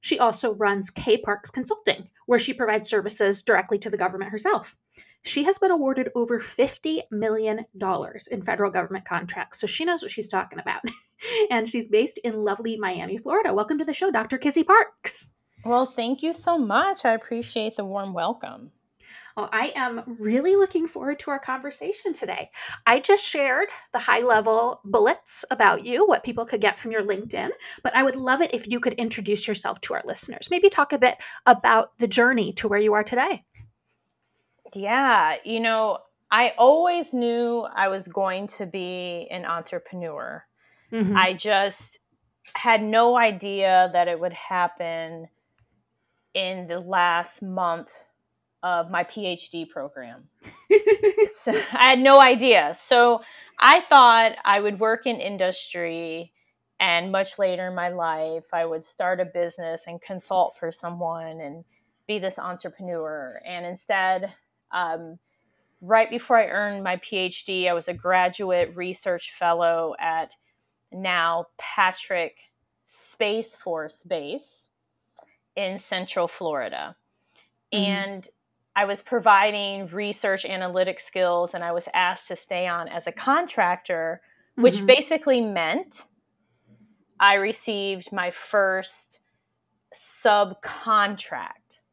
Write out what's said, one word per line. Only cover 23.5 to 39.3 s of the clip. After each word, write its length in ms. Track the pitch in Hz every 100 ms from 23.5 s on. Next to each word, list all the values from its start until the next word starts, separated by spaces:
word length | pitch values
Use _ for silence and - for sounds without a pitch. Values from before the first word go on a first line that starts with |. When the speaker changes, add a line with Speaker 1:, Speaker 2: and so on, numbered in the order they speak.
| 262 403 - -
Speaker 1:
the 60 | 247
high-level 840 | 226 214 247 220 220 220 240 -
bullets 640 | 196 214 214 - - - -
about 320 | - 208 165
you, 220 | 233 247 415
what 180 | 294
people 220 | - 233 233
could 160 | 240
get 180 | 202 -
from 120 | 233
your 120 | 220
LinkedIn, 460 | 202 196 226 196 - - - -
but 120 | 254 254
I 80 |
would 120 | 269 254
love 260 | 254 269
it 120 | 339
if 160 | 240 208
you 100 | 240
could 140 | 247
introduce 540 | 220 226 220 202 208 -
yourself 340 | 202 - 196
to 120 | -
our 80 | - -
listeners. 440 | - - - -
Maybe 200 | 349 392
talk 240 | - 285
a 40 | 285
bit 200 | 247 - - - -
about 520 | 220 - 226 - _
the 100 | 233
journey 460 | 185 240 254 202
to 140 | - 214
where 120 | 202
you 140 | 214
are 100 | 208
today. 400 | 214 247 311 294 _ _ - _ _ _ _ _ _ _ _ _ -
Speaker 2:
Yeah, 640 | 196 196 247 269 220 156 147
you 160 | - 226
know, 400 | 226 226 220 190 _ _ _
I 220 | 214 240 -
always 560 | 247 302 349 349 320
knew 540 | 254 233 233 240 233 220 -
I 140 | 196
was 180 | 196 185
going 400 | 170 190 185 202
to 180 | - 190
be 640 | 196 180 180 180 175
an 160 | 170